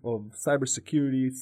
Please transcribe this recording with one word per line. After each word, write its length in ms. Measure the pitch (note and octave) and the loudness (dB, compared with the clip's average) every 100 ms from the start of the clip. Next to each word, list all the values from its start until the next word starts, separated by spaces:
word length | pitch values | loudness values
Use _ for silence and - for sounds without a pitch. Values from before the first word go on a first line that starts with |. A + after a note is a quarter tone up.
of 280 | A#2 A2+ G#2 - | -4 -4 -6 -6
cybersecurity, 960 | - C#3+ C3 - - D#3 C#3+ C3 C3 C3 | 0 2 2 -2 0 2 2 2 0 0